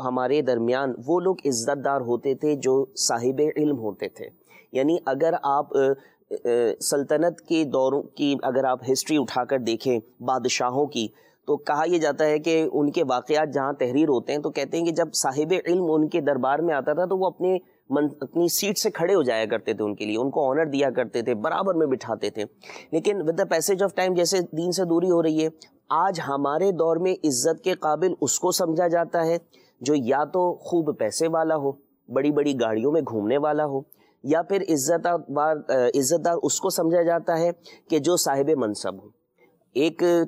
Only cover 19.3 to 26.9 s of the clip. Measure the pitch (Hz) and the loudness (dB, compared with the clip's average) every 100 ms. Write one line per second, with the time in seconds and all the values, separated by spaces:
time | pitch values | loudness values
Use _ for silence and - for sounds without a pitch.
19.3 | 110 110 110 - 104 107 101 107 107 135 | 0 -2 -2 -4 -4 -4 -4 -4 -2 -2
20.3 | 156 135 147 160 139 139 127 113 120 117 | 0 0 0 0 0 0 0 -2 -2 -2
21.3 | 110 156 170 196 165 151 127 - 107 101 | -2 -2 -2 -2 0 0 0 -4 -4 -4
22.3 | 110 104 - - - - 160 - 202 156 | -6 -8 -10 -20 -20 -6 -2 -2 0 -2
23.3 | 170 185 165 160 190 196 - 185 180 170 | -2 0 0 0 0 0 0 0 2 2
24.3 | 190 170 156 175 180 175 170 185 170 165 | 0 -2 -4 -2 -2 0 2 4 4 2
25.3 | 156 160 160 - _ _ 156 190 170 151 | 2 -2 -4 -18 _ _ 0 0 -2 -4
26.3 | 139 143 156 196 165 165 | -2 -2 0 0 2 2